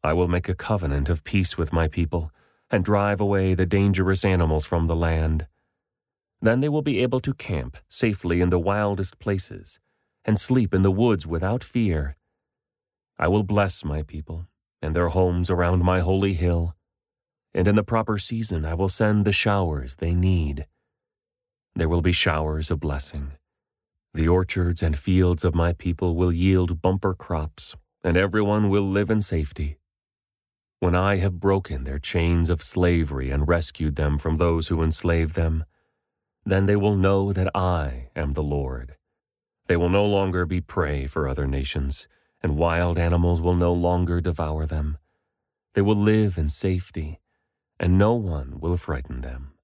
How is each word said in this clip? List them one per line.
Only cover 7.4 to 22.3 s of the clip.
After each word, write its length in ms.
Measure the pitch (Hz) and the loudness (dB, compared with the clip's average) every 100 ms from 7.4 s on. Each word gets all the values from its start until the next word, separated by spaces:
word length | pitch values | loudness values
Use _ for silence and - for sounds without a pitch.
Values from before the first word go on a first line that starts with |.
| - 82 64 - _ | -4 -4 -6 -12 _
safely 520 | - 120 101 87 87 | -2 0 0 0 2
in 100 | 90 | 2
the 80 | 90 | 2
wildest 600 | 85 104 104 98 95 - | 0 0 0 -2 -4 -6
places, 600 | - 95 - 104 87 - _ _ _ _ | -4 -4 -4 -12 -16 -20 _ _ _ _
and 140 | - 107 | -2 -2
sleep 360 | - 127 104 | 2 2 2
in 80 | 95 | 2
the 80 | 95 | 2
woods 360 | 95 120 101 80 | 4 2 2 -2
without 360 | 82 92 120 | -4 -2 -4
fear. 540 | - 123 110 80 69 - _ _ _ _ _ _ _ _ _ _ | -4 -2 0 0 -2 -8 _ _ _ _ _ _ _ _ _ _
I 100 | 80 | 0
will 160 | 104 | 0
bless 400 | 95 104 98 - | 2 0 0 -2
my 180 | 78 76 | -6 -6
people 440 | 76 78 76 82 85 _ _ _ | -6 -12 -12 -12 -14 _ _ _
and 120 | 78 | -4
their 140 | 82 85 | 0 0
homes 400 | 85 92 87 87 | 2 2 2 0
around 340 | 87 87 92 | 0 2 2
my 180 | 90 92 | 2 2
holy 340 | 87 95 98 | 2 2 0
hill, 420 | 90 87 85 85 - _ _ _ _ _ _ _ | 0 0 0 -2 -6 _ _ _ _ _ _ _
and 120 | - 95 | -2 2
in 80 | |
the 80 | 104 | 2
proper 360 | 101 113 110 104 | 2 -2 -2 -4
season 480 | - 113 110 87 78 | -4 -6 -4 -4 -4
I 80 | |
will 160 | 82 95 | -2 -2
send 340 | - 107 107 | 0 2 2
the 80 | 101 | 2
showers 600 | 101 110 101 87 76 65 | 2 0 0 0 -2 -8
they 200 | - 82 | -6 -2
need. 520 | 87 92 90 78 69 71 _ _ _ _ _ _ _ _ _ _ | 2 2 2 0 -4 -10 _ _ _ _ _ _ _ _ _ _
There 140 | - 82 | -2 0
will 140 | 85 | 2
be 100 | 82 | 2
showers 580 | 87 - | 2 0